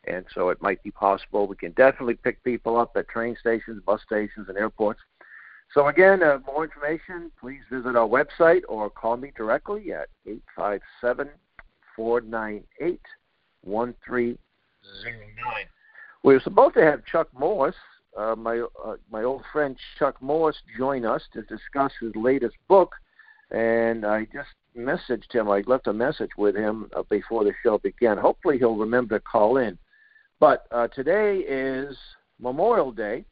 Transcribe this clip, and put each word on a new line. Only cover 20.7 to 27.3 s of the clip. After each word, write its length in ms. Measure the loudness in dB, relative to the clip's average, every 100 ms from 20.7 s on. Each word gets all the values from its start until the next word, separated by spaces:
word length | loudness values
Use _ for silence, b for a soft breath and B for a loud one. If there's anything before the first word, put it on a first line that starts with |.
| -4
join 300 | -2 -2 -2
us 160 | -4 -6
to 100 | -16
discuss 500 | -14 -14 -10 -2 -2 -2
his 160 | -10
latest 420 | -2 0 2 0 -6 _
book. 260 | 6 6 -2 b b b b b
And 540 | -2 2 2 2 0
I 220 | -2 -2 -2
just 240 | -10 -14 _ _ -10
messaged 560 | -4 -4 -4 -6 -2
him. 160 | -2 2
I 140 | 0 2
left 200 | 0 0
a 60 |
message 380 | -2 -2 -2 -8 0
with 200 | 0 2
him, 340 | -2 -4 -6
uh, 80 | -8
before 400 | -2 -4 -2